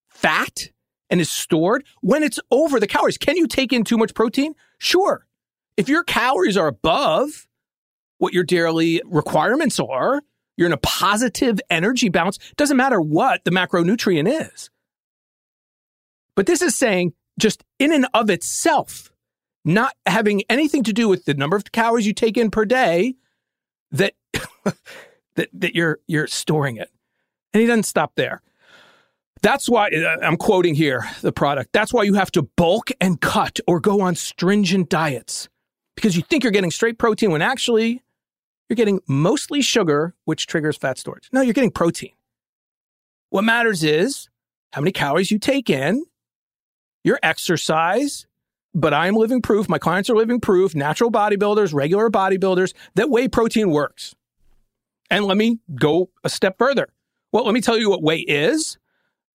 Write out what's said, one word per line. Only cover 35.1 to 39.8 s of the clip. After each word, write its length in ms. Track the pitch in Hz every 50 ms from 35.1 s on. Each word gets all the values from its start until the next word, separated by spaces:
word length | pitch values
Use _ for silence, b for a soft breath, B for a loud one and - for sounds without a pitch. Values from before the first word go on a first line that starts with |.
| 135 117 - - - - - - _ _ _ _ _ _ _ _ _
because 200 | - - 220 165
you 60 | 170 -
think 220 | - - 302 233
you're 80 | 247 190
getting 180 | 208 190 170
straight 280 | 143 - - 233 233 -
protein 320 | - 233 220 - 226 208
when 100 | 160 151
actually 600 | 170 226 262 240 - - 233 220 220 226 233 247 _ _ _ _ _ _ _ _ _ _ _ _ _ -
you're 80 | -
getting 240 | 214 233 202 202 185 - -
mostly 540 | 135 139 151 175 254 285 - - 294 294 254
sugar, 520 | - - 240